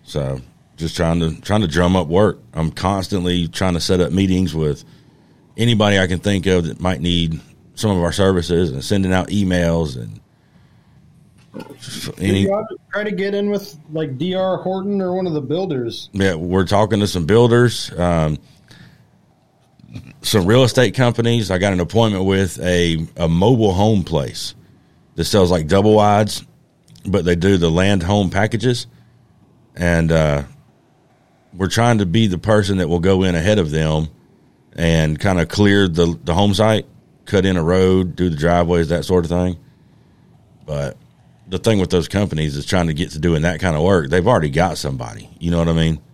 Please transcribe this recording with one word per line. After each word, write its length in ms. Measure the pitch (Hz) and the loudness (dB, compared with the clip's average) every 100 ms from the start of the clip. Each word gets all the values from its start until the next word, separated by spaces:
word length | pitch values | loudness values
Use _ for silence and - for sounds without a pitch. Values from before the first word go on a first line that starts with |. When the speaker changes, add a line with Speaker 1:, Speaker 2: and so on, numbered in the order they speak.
| - | -8
Speaker 1:
So 320 | 78 67 67 64 _ _ - | -6 -6 -8 -12 _ _ -8
just 200 | 82 - | -8 -2
trying 240 | 82 85 | -2 0
to, 180 | 82 76 | -2 -6
trying 180 | - 104 | -4 -2
to 60 | 92 | 0
drum 260 | 73 90 | 0 2
up 120 | 92 78 | 2 2
work. 300 | 87 104 80 - | 2 2 0 -10
I'm 160 | 80 80 | -6 -4
constantly 760 | - 92 98 92 98 90 90 82 | -2 -4 -2 -4 -4 -2 -2 -2
trying 280 | - 95 | -2 -2
to 60 | 85 | -2
set 200 | - 92 | 0 0
up 100 | 85 | 2
meetings 440 | 90 98 92 90 | 2 2 2 0
with 280 | 80 76 69 - - _ _ _ _ _ - | -2 -4 -4 -12 -20 _ _ _ _ _ -2
anybody 420 | 117 113 104 98 | 0 4 4 4
I 80 | 92 | 2
can 120 | 90 | 0
think 280 | 101 98 90 | 0 0 2
of 200 | 92 80 | 0 0
that 140 | - | -4
might 200 | 87 87 | -4 -2
need 360 | 85 87 82 78 - - _ | 0 0 0 -4 -10 -20 _
some 160 | - 110 | -6 -2
of 120 | 92 | 0
our 100 | 85 | 0
services 580 | 80 95 92 80 85 87 | 2 2 2 0 0 0
and 120 | 67 | -4
sending 300 | - 101 95 | -4 -2 0
out 160 | 92 - | 0 0
emails 680 | 101 95 90 85 82 78 64 | -2 0 0 0 0 -4 -8
and 200 | 53 52 _ _ _ _ _ _ _ _ _ _ _ _ _ - - - - - - - | -14 -16 _ _ _ _ _ _ _ _ _ _ _ _ _ -20 -18 -20 -16 -12 -12 -4
Speaker 2:
Did 40 | |
Speaker 1:
any 200 | 95 98 | 0 2
Speaker 2:
you 240 | 139 202 214 - _ | 0 -2 -6 -14 _
try 140 | 202 | -6
to 60 | 214 | -6
get 240 | 185 196 | -4 -4
in 160 | 202 202 | -2 -2
with, 260 | 202 202 - - | -4 -8 -20 -10
like, 240 | 156 147 127 | -6 -6 -4
D 180 | 180 | -4
R 220 | 185 185 180 | -2 -2 -2
Horton 380 | 180 190 196 202 | -4 -4 -4 -4
or 120 | 185 | -2
one 120 | 185 185 | -4 -4
of 80 | |
the 60 | 151 | -4
builders? 640 | 127 165 190 135 117 - - | -4 -4 -4 -4 -6 -10 -10
Speaker 1:
Yeah, 240 | 101 95 80 | -2 0 0
we're 280 | 87 92 85 | -2 0 2
talking 340 | 101 107 107 | 2 2 0
to 60 | 101 | 0
some 200 | 90 80 | -2 2
builders, 680 | 110 120 120 120 - - 87 | 4 6 4 2 0 -10 -2
um, 400 | 87 85 78 73 - _ _ - - _ _ _ _ _ _ _ _ _ - - - - | 0 2 0 -2 -10 _ _ -20 -20 _ _ _ _ _ _ _ _ _ -20 -20 -20 -12
some 240 | - 107 90 | 0 2 4
real 180 | 120 | 4
estate 300 | 123 - 120 | 4 2 0
companies. 560 | 110 123 117 117 117 107 | 2 0 0 0 0 0
I 80 | 92 | 0
got 140 | 101 | 0
an 60 | 92 | 0
appointment 440 | 82 107 113 98 | 0 0 0 0
with 340 | 95 95 95 - | 0 0 0 -2
a, 460 | 90 90 85 82 80 - | 0 0 0 -2 -6 -4
a 120 | 82 | 0
mobile 440 | 82 104 127 107 | 2 2 4 2
home 300 | 90 107 104 | 2 2 2
place 500 | 78 80 65 - - - _ _ _ _ _ - | 0 -4 -4 -8 -12 -14 _ _ _ _ _ -8
that 80 | |
sells, 260 | 80 104 90 | 0 2 4
like, 160 | 87 78 | 2 2
double 280 | 98 107 | 2 4
wides, 500 | 107 104 104 104 - - _ _ _ _ - - | 4 4 2 0 -4 -14 _ _ _ _ -14 -4
but 180 | 95 85 | -2 0
they 100 | 87 | 2
do 200 | 92 98 | 2 2
the 120 | 85 | 2
land 320 | 82 95 98 | 2 2 0
home 280 | 82 104 92 | 0 0 0
packages. 560 | 90 107 110 120 120 - - _ _ _ _ _ _ _ | 0 -2 -2 -2 -4 -8 -20 _ _ _ _ _ _ _
And, 360 | - 87 85 80 | -4 0 2 2
uh, 300 | 80 78 71 71 - _ _ _ _ _ _ _ _ _ | 2 2 -2 -6 -18 _ _ _ _ _ _ _ _ _
we're 140 | 90 92 | -6 -2
trying 300 | 113 117 113 | 2 2 2
to 80 | 95 | 2
be 200 | 101 113 | 2 0
the 120 | 87 | 0
person 400 | 117 107 98 98 | 2 2 2 -2
that 100 | 80 | 0
will 100 | 87 | 0
go 220 | 90 95 | 2 2
in 120 | 95 85 | 2 0
ahead 220 | 90 104 | 0 0
of 120 | 80 | 0
them 380 | 78 78 78 76 - _ _ _ _ _ | -2 0 -2 -4 -10 _ _ _ _ _
and 440 | - 85 82 78 78 | -2 0 2 0 0
kinda 280 | 104 90 80 | 0 0 -2
clear 420 | 101 104 101 98 | 2 4 4 2
the, 300 | 82 85 82 | 2 0 -2
the 100 | 76 | -4
home 180 | 82 104 | 0 2
site, 300 | 92 110 107 - - _ _ | 2 2 0 -4 -20 _ _
cut 220 | - 98 95 | -2 0 2
in 100 | 92 | 0
a 60 | |
road, 520 | 80 92 92 95 90 - | 0 2 4 2 0 -2
do 120 | 90 | -2
the 80 | 76 | 0
driveways, 520 | 82 87 85 87 80 | 0 2 2 0 0
that 160 | 85 | -2
sort 200 | 78 90 | 0 0
of 60 | 82 | 0
thing. 260 | 87 90 87 - _ _ _ _ _ _ _ _ _ - | -2 -2 -4 -16 _ _ _ _ _ _ _ _ _ -10
But 300 | 73 69 - _ _ _ _ - | -8 -8 -10 _ _ _ _ -10
the 100 | 95 | -2
thing 200 | 117 107 | 0 2
with 120 | 87 | 2
those 180 | 90 82 | 0 0
companies 480 | 98 98 78 78 71 | -4 -2 -2 -4 -6
is 100 | - | -2
trying 220 | 92 85 | -2 0
to 60 | |
get 180 | 76 - | -2 -6
to 60 | 76 | -2
doing 240 | 85 80 | 0 0
that 180 | 85 82 | 0 -2
kind 140 | 92 76 | -2 0
of 60 | |
work. 280 | 85 95 69 | 2 2 2
They've 160 | 90 92 | 0 2
already 240 | 113 78 | 2 2
got 260 | 69 90 76 | 0 0 -2
somebody, 500 | 73 65 60 55 - - | -8 -8 -10 -14 -20 -8
you 120 | 85 | -2
know 80 | 85 | 0
what 100 | 82 | 2
I 40 | |
mean? 280 | 82 80 78 - | 2 0 -2 -10